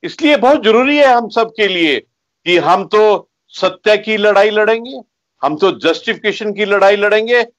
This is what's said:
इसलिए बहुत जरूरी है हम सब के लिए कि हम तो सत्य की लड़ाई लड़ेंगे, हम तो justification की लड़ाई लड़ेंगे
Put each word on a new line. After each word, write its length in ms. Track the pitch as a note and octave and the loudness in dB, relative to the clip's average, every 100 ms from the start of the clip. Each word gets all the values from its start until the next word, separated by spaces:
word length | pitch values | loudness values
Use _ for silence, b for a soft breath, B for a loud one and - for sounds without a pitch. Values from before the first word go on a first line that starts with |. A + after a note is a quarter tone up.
इसलिए 340 | F3 - D4+ D4 | -14 -4 0 2
बहुत 280 | A#3+ D4+ | 2 2
जरूरी 320 | G3+ A3 C4 D4 | 2 2 2 2
है 100 | C#4 | 4
हम 220 | A#3+ A3 | 2 0
सब 220 | - A3+ A3 | -4 -4 -2
के 120 | G#3 | -4
लिए 320 | F3+ E3 B2 - _ _ _ | 0 -2 -2 -6 _ _ _
कि 140 | - F3 | -2 -2
हम 260 | D3+ F#3+ | 2 0
तो 460 | F3 G#3+ G#3+ G3 - _ _ | 0 2 2 0 -4 _ _
सत्य 500 | - F#3+ - G#3 G#3 | -6 -6 -4 0 0
की 180 | G#3+ A3 | 0 -2
लड़ाई 340 | G#3 G3 G#3 | 2 2 2
लड़ेंगे, 500 | G#3+ G#3+ A3+ A#3+ C4+ G#3+ _ _ _ | 2 0 -2 -4 -18 -20 _ _ _
हम 140 | C3+ D3+ | -6 0
तो 140 | F#3+ | -2
justification 800 | - D#3+ D#3+ - G3 G#3+ - G#3+ | 0 -2 -2 -4 -6 -6 -6 -8
की 120 | G3+ | -6
लड़ाई 320 | G#3 G3+ G3 G3+ | -2 2 2 2
लड़ेंगे 500 | G3+ G#3+ A3+ A#3+ A#3 | 2 0 0 -2 -2